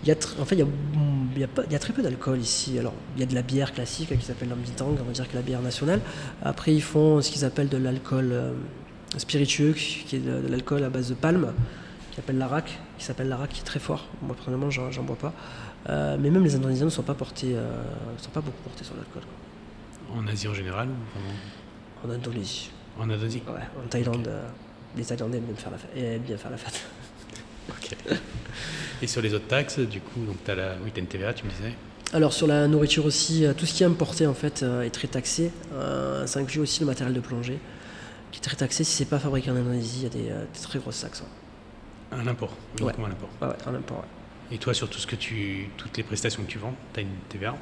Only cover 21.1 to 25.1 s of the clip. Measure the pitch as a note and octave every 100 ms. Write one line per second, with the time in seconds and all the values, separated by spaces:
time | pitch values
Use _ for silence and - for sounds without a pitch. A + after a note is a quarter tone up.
21.1 | G2+ G2 G2+ G2 - - - - - A#2+
22.1 | A#2+ B2 A#2 F#2+ - - - - - A2
23.1 | G#2+ A2+ A#2 - - A2+ - A#2+ A#2+ A#2+
24.1 | A#2 A2+ G#2 A#2+ - - - - - A#2